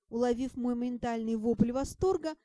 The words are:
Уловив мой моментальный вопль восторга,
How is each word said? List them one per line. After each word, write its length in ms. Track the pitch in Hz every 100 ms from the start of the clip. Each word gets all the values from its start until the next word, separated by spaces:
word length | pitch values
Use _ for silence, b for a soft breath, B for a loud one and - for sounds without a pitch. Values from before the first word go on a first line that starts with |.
| _
Уловив 460 | 233 247 240 262 254
мой 200 | 240 240
моментальный 600 | 247 240 240 233 226 226
вопль 360 | 226 226 233
восторга, 640 | 254 269 - 370 370 311 311